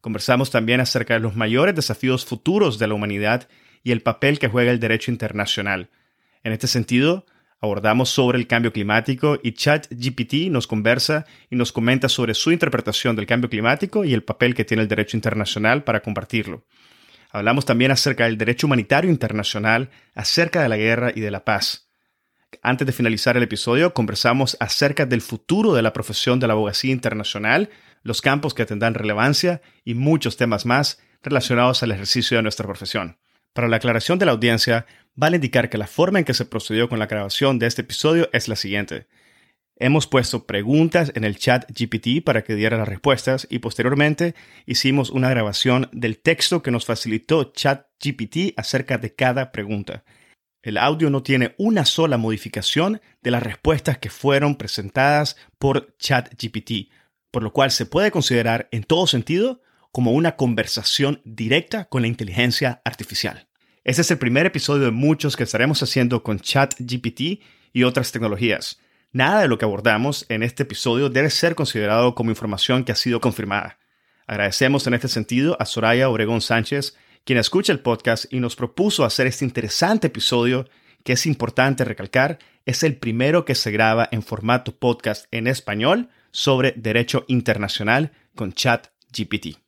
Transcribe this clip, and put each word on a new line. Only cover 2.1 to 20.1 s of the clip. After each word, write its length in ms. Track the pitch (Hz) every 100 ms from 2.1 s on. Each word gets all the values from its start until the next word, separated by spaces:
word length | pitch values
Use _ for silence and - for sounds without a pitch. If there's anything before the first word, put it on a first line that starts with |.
| 127 -
futuros 520 | - - 196 185 107
de 100 | 110
la 60 |
humanidad 560 | 104 104 101 104 123 - _ _ _
y 80 | 120
el 120 | 117
papel 340 | 117 110 139 143
que 120 | 127
juega 200 | 120 120
el 100 | 123
derecho 300 | 113 113 -
internacional. 800 | 117 110 107 98 - 101 95 87 _ _ _ _ _
En 100 | 113
este 140 | 110 127
sentido, 580 | 123 110 123 147 185 _ _ _ _
abordamos 460 | 107 101 107 117 127
sobre 300 | - 123 123
el 80 | 117
cambio 260 | 117 117
climático 680 | 110 101 110 110 131 151 143
y 80 | 120
chat 360 | - 147 151 -
G 240 | 120 123 123
P 100 | 120
T 240 | 139 185
nos 160 | 135 -
conversa 600 | 110 107 120 - 151 151 - _
y 40 | 123
nos 160 | 120
comenta 380 | - 117 131 131
sobre 240 | - 117
su 180 | 107 -
interpretación 640 | 170 165 131 104 - 127 110
del 120 | 101
cambio 240 | 120 120
climático 520 | 107 113 143 196 214
y 100 | 180
el 100 | 120
papel 320 | - - 123 123
que 100 | 110
tiene 160 | 110
el 80 | 107
derecho 260 | 107 104 113
internacional 680 | 113 107 101 107 107 135
para 180 | 143 110
combatirlo. 640 | - 101 - 117 101 80 _ _ _ _ _ _ _
Hablamos 360 | 107 101 131 135
también 260 | 120 131
acerca 340 | 131 143 127 117
del 120 | 110
derecho 280 | 110 120 156
humanitario 460 | 127 104 139 180
internacional, 800 | 147 110 107 101 107 107 117 135 _ _